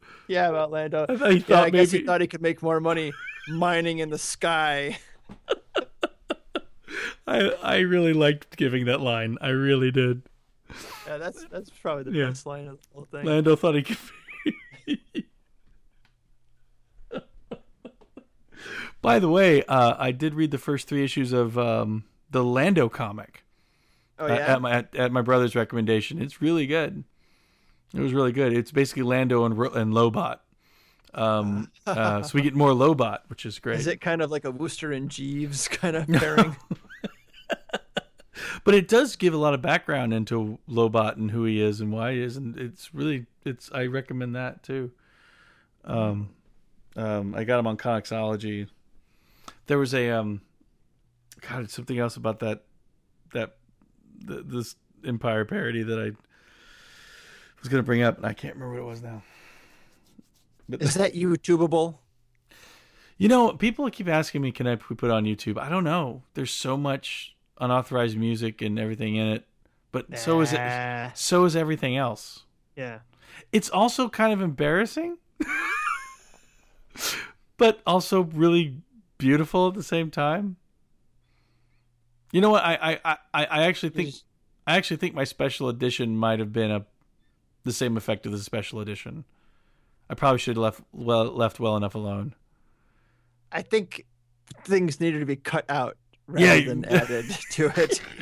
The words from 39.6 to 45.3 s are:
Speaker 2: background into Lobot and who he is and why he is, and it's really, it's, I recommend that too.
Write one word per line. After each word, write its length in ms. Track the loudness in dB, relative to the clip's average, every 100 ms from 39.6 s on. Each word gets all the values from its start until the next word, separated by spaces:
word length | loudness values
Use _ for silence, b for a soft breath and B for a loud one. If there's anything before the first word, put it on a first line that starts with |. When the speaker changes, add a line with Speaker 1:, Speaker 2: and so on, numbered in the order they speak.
Speaker 2:
background 520 | 2 0 0 -2 0
into 440 | 0 -2 -2 -4 -8 -4
Lobot 480 | 2 4 4 0 0
and 140 | -4
who 140 | 0
he 160 | 0 2
is 200 | 2 0
and 120 | -4
why 200 | -4 -4
he 100 | -4
is, 140 | -4 -6
and 200 | -10 -8
it's 360 | -12 -12 -16
really, 320 | -6 -4 -4 -8 _
it's, 260 | -10 -10 -10
I 140 | -6 -4
recommend 500 | -4 -6 -8 -6 -6
that 260 | -8 -10
too. 300 | -8 -8 -8 -12 b b b